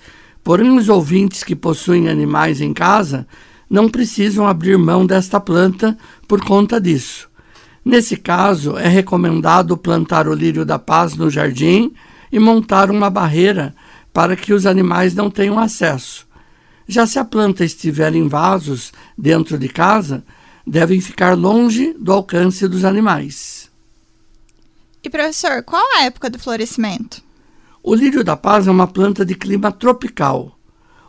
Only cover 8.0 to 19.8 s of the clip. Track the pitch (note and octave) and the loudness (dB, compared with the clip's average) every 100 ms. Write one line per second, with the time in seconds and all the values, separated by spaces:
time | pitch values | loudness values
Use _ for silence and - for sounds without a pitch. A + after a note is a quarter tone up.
8 | A3+ F#3 - F3 G3 F3+ C#3+ - E3+ F#3 | 2 -4 -2 0 2 0 -2 -2 2 2
9 | F#3+ F3+ F3 D#3+ D#3+ F3 E3+ E3+ F3 E3 | 2 0 0 0 2 2 2 -2 -2 -2
10 | D#3+ E3 D#3 D#3 E3 D#3 D3+ D3+ - D#3+ | 0 0 0 0 -2 -2 -2 -4 -2 0
11 | E3+ D3+ D#3+ C#3+ D3 B2+ D#3 F#3+ A#3+ - | 0 -2 -2 0 -2 0 2 2 2 -4
12 | - - - G#3+ A3 A3+ A3 F#3+ G3 G#3 | -18 -20 -4 2 4 4 2 2 2 2
13 | G3+ G3 E3+ D#3 F#3 F#3 C#3+ - - - | 0 0 0 2 2 0 -6 -10 -20 -20
14 | _ - E3+ F#3 - G#3 G3 G3 F3+ F3 | _ -2 0 -2 0 0 2 2 2 2
15 | F#3 F3+ G3+ G3 G3+ G#3 A3+ - E3 C3 | 0 0 -4 -2 -2 0 -2 -2 -2 -4
16 | - - - _ _ _ _ _ - G#3 | -8 -16 -20 _ _ _ _ _ -4 0
17 | A3+ C4+ A#3 A3 G#3 F#3+ E3+ - D#3+ D3+ | 0 0 -2 0 0 0 -2 -4 -6 -2
18 | D#3 D#3+ D3+ D3 F3 F#3+ D3 B2+ - - | 0 0 0 0 0 -2 -4 -8 -10 -18
19 | - - C#3+ D#3+ D#3+ D3+ C#3+ - | -20 -4 0 0 0 -4 -6 -2